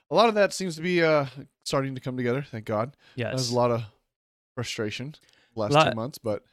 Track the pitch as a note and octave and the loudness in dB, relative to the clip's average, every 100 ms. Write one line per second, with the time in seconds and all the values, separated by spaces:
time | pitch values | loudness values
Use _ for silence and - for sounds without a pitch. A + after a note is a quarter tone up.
0 | - D#3 A#3 G#3+ F#3+ - F#3+ D#3+ F3 F3 | -2 4 4 4 2 0 -6 -4 0 4
1 | D#3+ D3+ C#3 C#3+ - _ - D3 C3+ C3 | 4 4 0 -8 -20 _ -4 -2 -2 -6
2 | - B2+ B2 B2+ C#3+ A2+ G#2+ G#2+ B2+ - | -6 -2 0 0 -4 -10 -4 -2 -2 -8
3 | _ - A2 B2+ B2 A#2+ A#2+ A#2 G#2+ _ | _ -8 -4 -2 0 2 2 0 -4 _
4 | _ _ _ _ _ - A#2 - G#2+ - | _ _ _ _ _ -10 -8 -6 -6 -6
5 | C3 D#3 _ _ _ - G#2 D3 D#3 A2+ | -12 -14 _ _ _ -4 2 4 4 0
6 | A2+ - A2+ G2+ _ | -6 -8 -6 -6 _